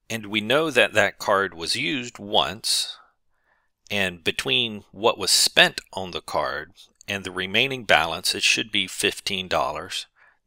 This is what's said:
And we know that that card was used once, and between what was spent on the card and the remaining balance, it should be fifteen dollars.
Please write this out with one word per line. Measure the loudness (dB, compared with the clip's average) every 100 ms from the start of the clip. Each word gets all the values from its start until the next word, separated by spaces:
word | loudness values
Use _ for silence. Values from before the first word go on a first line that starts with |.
| -8
And | -8 -2
we | -2
know | 2 2 4
that | 4 4
that | 6 2 2
card | 2 2 2
was | -2 -4 -2
used | -2 -4 -6 -12
once, | 0 2 2 -2 -2 -2 -2 -8 _ _ _ _ _ _ _ _ -6
and | -2 -2 -2
between | -6 -4 -2 -2 -2 -6 -14
what | -2 0 0
was | 2
spent | 4 4 4 2 0 -10
on | -10 -8
the | -8
card | -4 -4 -2 -4 -8 -16 -20 _ -8
and | -6
the | -6
remaining | -6 -2 0 0 -2
balance, | 4 4 4 -2 -2
it | 0
should | 2 2 0
be | -2 -4
fifteen | 0 -2 0 -6 -6 -2
dollars. | 0 0 -4 -8 -8 -10 _ _ _